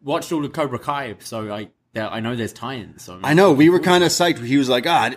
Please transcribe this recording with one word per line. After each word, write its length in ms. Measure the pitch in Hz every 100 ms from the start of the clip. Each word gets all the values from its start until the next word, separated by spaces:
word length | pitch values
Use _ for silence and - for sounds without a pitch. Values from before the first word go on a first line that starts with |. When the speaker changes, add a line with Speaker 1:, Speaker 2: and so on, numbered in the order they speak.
Speaker 1:
watched 300 | 139 160 -
all 120 | 165
of 80 | 143
Cobra 280 | 160 143 120
Kai, 340 | - 143 127 98
so 320 | - 113 107
I, 140 | 104 101 _ _
yeah, 140 | 113 107
I 100 | 110
know 160 | 113
there's 180 | 120 104
tie-ins. 520 | - 120 131 87 -
So 160 | - 90
Speaker 2:
I 100 | 131
know. 180 | 160 196
We 160 | 139 160
were 80 | 180
kinda 300 | 185 180 165
psyched. 340 | - 175 120
He 120 | 120 139
was 120 | 131
like, 160 | 127 165
"Ah, 220 | 160 113